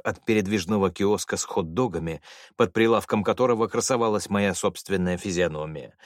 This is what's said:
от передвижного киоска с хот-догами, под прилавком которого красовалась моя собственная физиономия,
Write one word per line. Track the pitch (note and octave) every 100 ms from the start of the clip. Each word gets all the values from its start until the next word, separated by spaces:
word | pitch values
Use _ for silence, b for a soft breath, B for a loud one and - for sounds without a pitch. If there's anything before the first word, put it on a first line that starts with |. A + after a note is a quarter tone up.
от | - F#2+ -
передвижного | G#2+ F#2+ G#2+ E2+ G#2+ F#2+
киоска | E2+ G2+ G2+ - G2
с |
хот-догами, | - G#2+ D#2+ E2+ B2+ E2+ E2 D#2 B B B -
под | A2+
прилавком | A2 A2+ G#2+ - A2
которого | G2+ G2+ B2 A2+ A2+
красовалась | A#2 - B2 A2+ G#2 -
моя | G2+ G2+
собственная | F2 G2+ - - F#2+ F2+ F2
физиономия, | G#2 F2 F2 D2+ D#2 D#2 - _